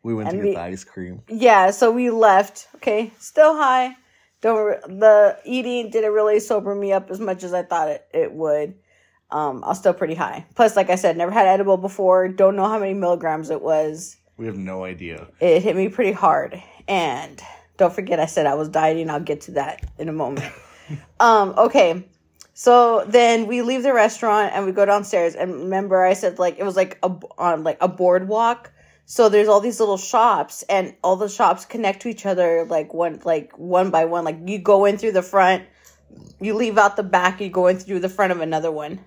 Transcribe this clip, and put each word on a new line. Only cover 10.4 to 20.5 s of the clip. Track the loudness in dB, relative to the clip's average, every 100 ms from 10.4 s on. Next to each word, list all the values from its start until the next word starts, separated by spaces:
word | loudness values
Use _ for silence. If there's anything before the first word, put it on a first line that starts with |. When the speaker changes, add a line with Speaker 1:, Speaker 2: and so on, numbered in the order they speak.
| -14 2
Speaker 2:
Plus, | 2 4
like | 0
I | 0
said, | 0 0
never | -2
had | 2 4
edible | 4 2 0
before. | -2 -2 2 4 2
Don't | 2 2 4
know | -2
how | -2
many | -4
milligrams | -4 -2 -2 -2 -6 -6
it | -6
was. | -2 -2 -2 -8 -16 -20 _ -12
Speaker 1:
We | -12
have | -10
no | -10 -10 -12
idea. | -12 -14 -16 -18 _
Speaker 2:
It | 2 2
hit | 2 -2
me | -4
pretty | -2 -4
hard. | 0 0 0 -4 -14 -20 _ -6
And | -4 -4 -6 -12 -20 -20 -20 _ 0
don't | 0
forget, | 0 -6 -4
I | -2
said | -2 -2
I |
was | -2 -4
dieting. | 0 0 0 -4
I'll | -6
get | -6 -8
to | -6
that | -6 -6 -10 -16 -12
in | -10
a |
moment. | -6 -6 -8 -12